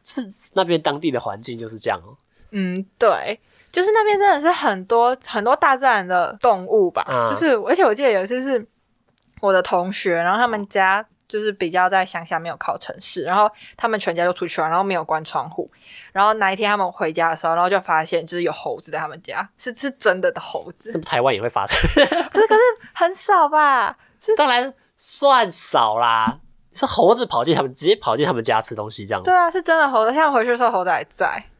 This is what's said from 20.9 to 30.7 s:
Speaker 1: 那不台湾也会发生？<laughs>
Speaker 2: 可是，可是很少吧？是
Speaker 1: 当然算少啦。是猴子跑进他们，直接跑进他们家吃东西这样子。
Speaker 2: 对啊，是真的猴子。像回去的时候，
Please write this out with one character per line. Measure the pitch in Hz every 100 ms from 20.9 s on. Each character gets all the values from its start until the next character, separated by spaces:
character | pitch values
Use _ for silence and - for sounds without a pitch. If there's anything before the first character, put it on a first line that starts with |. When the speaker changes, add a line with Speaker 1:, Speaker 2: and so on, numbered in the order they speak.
Speaker 1:
那 | 175
不 | 156
台 | 139
湾 | 131 104
也 |
会 | 113
发 | - 98
生？ | - - - 277
<laughs> | 339 -
Speaker 2:
可 | -
是， | 440
可 | 427
是 | 494 440 -
很 | - 349
少 | 381 - 381 294
吧？ | 302 294 262 202 - _ _
是 | - 440
Speaker 1:
当 | 294
然 | 240 269 - _ -
算 | - - 277 262 208
少 | - - 143 113 110
啦。 | 120 113 110 120 - _ _
是 | - 262
猴 | - 175
子 | 240 247
跑 | 123
进 | 131 151
他 |
们， | 135
直 | 127 160
接 | 214
跑 | - 117
进 | 151
他 |
们 | 123
家 | 117 110
吃 | -
东 | 107 107
西 | 110 101
这 |
样 | 101
子。 | 180
Speaker 2:
对 | 359
啊， | 339
是 | 359
真 | 339 320
的 | 285
猴 | 233 220
子。 |
像 | 277 311
回 | 240
去 | 233
的 | 240
时 |
候， | 233